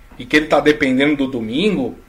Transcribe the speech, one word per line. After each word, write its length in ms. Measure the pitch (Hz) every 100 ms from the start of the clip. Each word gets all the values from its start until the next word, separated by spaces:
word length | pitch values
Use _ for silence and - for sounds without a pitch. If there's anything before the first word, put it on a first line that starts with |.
| - -
e 80 | 123
que 100 | 151
ele 100 | 151
tá 120 | 151
dependendo 580 | 147 147 135 127 143 147
do 100 | 131
domingo, 680 | 131 110 127 214 175 120 -